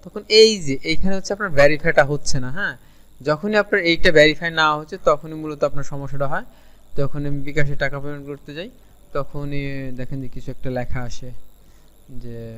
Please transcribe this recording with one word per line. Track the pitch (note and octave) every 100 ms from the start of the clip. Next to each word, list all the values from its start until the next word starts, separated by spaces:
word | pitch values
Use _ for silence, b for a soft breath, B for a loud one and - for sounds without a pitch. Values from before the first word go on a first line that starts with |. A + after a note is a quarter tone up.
তখন | - G#3+ G#3
এই | G#3+ A3 G#3 D3+
যে | C3+
এইখানে | D#3+ D#3+ F#3+ G3
হচ্ছে | -
আপনার | G3+ G3+
ভেরিফাইটা | C#3+ D3 D3+ E3+ D#3+
হচ্ছে | C#3 D3 - C#3
না, | B2+
হ্যাঁ, | D#3 G3 B2+ b b b -
যখনই | C3 D3+ G#3 G#3+
আপনার | G#3 G3+
এইটা | E3+ E3 -
ভেরিফাই | D3+ D3+ D3 E3+
না | D#3+ D#3 D3+
হচ্ছে, | D#3 F#3+ -
তখনই | D3 D#3+
মূলত | D#3 D#3 D3
আপনার | D3 C#3+
সমস্যাটা | C3+ C#3+ C#3 C#3 C#3
হয়। | F3+ - b b b - -
যখন | C#3 D3 C#3+
আমি | C#3+
বিকাশে | D3 D3 C#3+ C#3+
টাকা | C#3 C#3
পেমেন্ট | D3 D3 C#3+
করতে | C#3+ -
যাই, | D3 G#3+ - b b -
তখনই | D3 C#3 D3 C#3+ C#3+ C#3 C3+ C3
দেখেন | B2+ B2 C3+
যে | B2+
কিছু | C3+ -
একটা | B2+ C3+
লেখা | B2+ A#2+ B2+
আসে | A#2+ - G#2 - - - b b b _ -
যে | B2+ A#2+ A#2 A2+